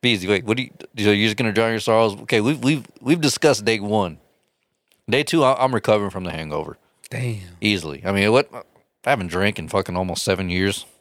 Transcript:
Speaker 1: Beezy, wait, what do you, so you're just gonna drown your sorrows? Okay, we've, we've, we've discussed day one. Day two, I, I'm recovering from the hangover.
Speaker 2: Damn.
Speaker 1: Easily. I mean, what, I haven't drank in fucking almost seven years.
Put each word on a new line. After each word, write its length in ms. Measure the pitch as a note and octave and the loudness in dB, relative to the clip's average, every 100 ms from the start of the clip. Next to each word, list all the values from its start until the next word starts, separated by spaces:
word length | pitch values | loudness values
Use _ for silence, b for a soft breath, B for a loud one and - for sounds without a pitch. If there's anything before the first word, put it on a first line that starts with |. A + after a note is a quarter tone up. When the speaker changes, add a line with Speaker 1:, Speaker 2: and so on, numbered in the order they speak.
Speaker 1:
Beezy, 260 | B2 G#2+ F#2 | 2 0 2
wait, 160 | G2+ | 0
what 140 | A2 A#2 | 2 -2
do 60 | |
you, 60 | C3 - - - | -4 -12 -18 -2
so 120 | G#2 | 2
you're 160 | G#2 A2 | 4 2
just 80 | G#2+ | 0
gonna 140 | A#2 | 0
drown 180 | G#2 A2+ | 2 0
your 100 | A2+ | 0
sorrows? 340 | A2 A2+ A2+ G2+ | 2 4 4 0
Okay, 180 | - A#2 | -2 0
we've, 200 | G#2+ D3 | 2 0
we've, 240 | B2 D3+ - _ | 0 0 -4 _
we've 200 | A#2+ E3+ | 0 2
discussed 440 | D3+ - D#3 A2+ | 2 2 2 2
day 160 | G#2 A2 | 0 -2
one. 380 | G2+ G#2+ F#2 D2+ _ _ _ _ _ _ _ _ - | 0 0 0 -6 _ _ _ _ _ _ _ _ -2
Day 140 | B2+ | -2
two, 200 | D3 D#3+ | 0 2
I, 220 | C3 C3 | 2 2
I'm 100 | C3 | 0
recovering 360 | A#2+ - G#2+ G2+ | 0 2 2 0
from 140 | G2 | -6
the 60 | F#2 | -8
hangover. 460 | E2 D#2 D2+ D2+ C#2+ _ _ - | -8 -6 -6 -8 -12 _ _ -14
Speaker 2:
Damn. 280 | A#2 B2 G#2+ F2+ F2 | -8 -6 -8 -12 -6
Speaker 1:
Easily. 400 | G#2+ G2+ D#2+ C#2+ | -2 -2 -4 -8
I 80 | F#2 | -4
mean, 180 | G2 G2+ | 2 4
what, 200 | A#2+ C#3 A#2+ - _ _ _ - | 4 2 -8 -18 _ _ _ -2
I 40 | |
haven't 180 | C3 F2+ | -2 -2
drank 300 | F2 G2+ G2+ | -2 -2 -2
in 100 | D#2+ | -4
fucking 280 | G2+ F#2 F2+ | -4 -2 -4
almost 260 | F#2 E2+ | -4 -4
seven 260 | - F#2 F#2 | -2 0 0
years. 340 | F2+ G2 G2 - _ | -2 -2 -2 -10 _